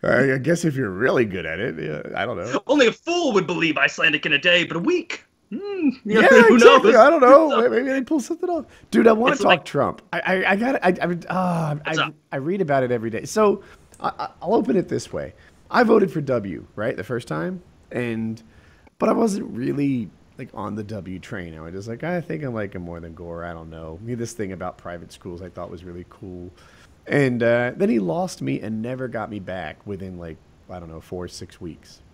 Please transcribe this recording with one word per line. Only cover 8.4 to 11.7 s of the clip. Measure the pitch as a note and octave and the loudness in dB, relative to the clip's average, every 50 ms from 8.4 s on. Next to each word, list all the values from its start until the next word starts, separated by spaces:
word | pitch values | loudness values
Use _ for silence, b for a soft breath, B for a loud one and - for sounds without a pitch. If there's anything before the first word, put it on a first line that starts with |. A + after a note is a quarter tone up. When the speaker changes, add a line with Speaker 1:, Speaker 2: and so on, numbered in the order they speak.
| - F4 | -4 -4
Speaker 1:
off. | F4 D#4+ A#3+ b b b b _ | -4 -4 -6 b b b b _
Dude, | - A3+ A3+ | 2 6 6
I | A3+ | 6
wanna | A3+ G#3+ A#3 C4 D4 | 6 6 2 0 2
Speaker 2:
It's | - | 2
Speaker 1:
talk | G3+ - | 2 2
Speaker 2:
like | F3+ E3+ - | 2 2 0
Speaker 1:
Trump. | - - C#3+ B2 F#2 - - - _ - | -4 -2 0 0 0 -2 -6 -12 _ -8
I, | E3+ | -6
I, | - - F#3 F#3+ F#3+ F#3 | -2 -2 -2 0 2 0
I | G3 | 0
gotta, | G3+ A#3 C4 C4+ - - | 0 0 -2 -2 2 2
I, | F#3 F#3 - | 0 0 2
I, | - E3+ F3 E3+ - - F3 | -2 -4 -4 -6 -6 -6 -4
uh, | F#3+ F#3 F3+ E3+ E3 D#3+ D3+ | -2 -2 0 -2 -2 -2 -2